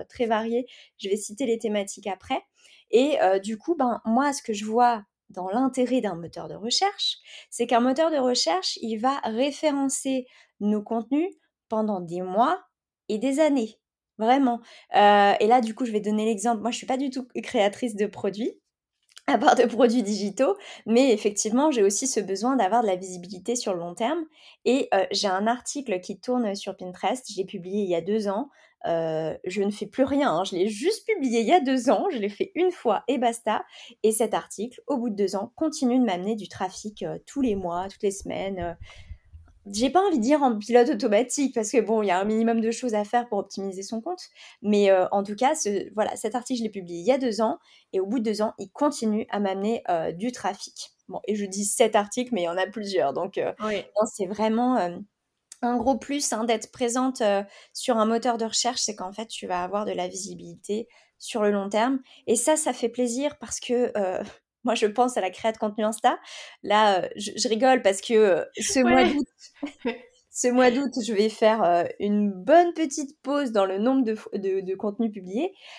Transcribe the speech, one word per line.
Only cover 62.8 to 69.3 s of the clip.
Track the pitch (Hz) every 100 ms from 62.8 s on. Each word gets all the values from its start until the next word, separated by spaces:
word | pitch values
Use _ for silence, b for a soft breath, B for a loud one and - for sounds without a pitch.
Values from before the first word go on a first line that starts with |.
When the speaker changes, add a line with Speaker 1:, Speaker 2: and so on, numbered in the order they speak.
| 233
Speaker 1:
plaisir | 240 247 233 285 285
parce | 226 -
que, | - 247 247 208
heu, | 185 185
<laughs> | 208 - _ _
moi, | - 233
je | 208
pense | 208 247 247
à |
la | 185
créa | 180 226
de | 220
contenu | 214 208 214
Insta. | 226 247 320 B B B B
Là, | - 208 214 190 -
heu, | -
je, | 208 214
je | 214
rigole | 220 262 262
parce | 196 196
que, | - 220
heu, | 214 170 - -
ce | 220 269
mois | 240 254
Speaker 2:
Ouais. | 359
Speaker 1:
d'août, | 294 -